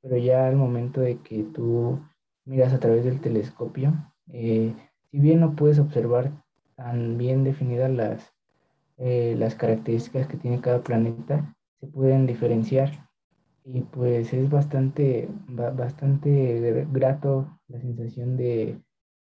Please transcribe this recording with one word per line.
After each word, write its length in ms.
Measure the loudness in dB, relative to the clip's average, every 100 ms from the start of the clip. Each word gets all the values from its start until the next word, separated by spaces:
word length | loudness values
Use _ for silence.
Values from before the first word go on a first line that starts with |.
pero 160 | 0 0
ya 300 | 2 4 4
al 100 | 4
momento 460 | 2 0 -4 -2
de 160 | -2 -2
que 240 | -6 -6
tú 580 | -6 -4 -2 0 0 -4 -8 _ _ _ -6
miras 260 | 2 2
a 80 | 4
través 240 | 4 2
del 160 | 2 -2
telescopio, 720 | -2 -2 -4 -8 -10 -2 0 0 -4 _ _
eh, 400 | -8 -2 0 0 -4 -16 _ _
si 80 | 2
bien 220 | 6 6
no 160 | 4 4
puedes 220 | 4 6
observar 520 | 4 0 0 0 0 -6 _ _ _ -16
tan 400 | -8 -4 -4 -2
bien 260 | 0 0
definidas 480 | 0 0 -2 0 0
las, 440 | 0 -2 -4 -12 _ _ _ _ _ _ _
eh, 360 | -2 0 0 0
las 160 | -2
características 720 | -2 0 0 0 -4 -2 -4 -4
que 100 | -4
tiene 240 | -4 -2
cada 220 | 0 0
planeta, 760 | 0 0 0 -2 -4 -2 -2 -10 _ _
se 60 | -16
pueden 400 | 0 4 4 2
diferenciar. 840 | 0 0 0 2 0 0 -4 -18 _ _ _ _ _
Y 160 | -10 -8
pues 520 | -8 -4 0 0 0
es 160 | 0 2
bastante, 760 | 2 0 0 -2 2 0 0 -4 -10 -12
ba-, 220 | -6 -6
bastante 580 | -4 -6 -4 0 0 4 2 2 0
gr-, 280 | 0 0 -2
grato 680 | 0 0 0 0 -2 -2 -10 _
la 120 | -12
sensación 560 | -10 -8 -10 -8 -4 -2
de, 420 | -2 -2 -4 -8 _ _ _ _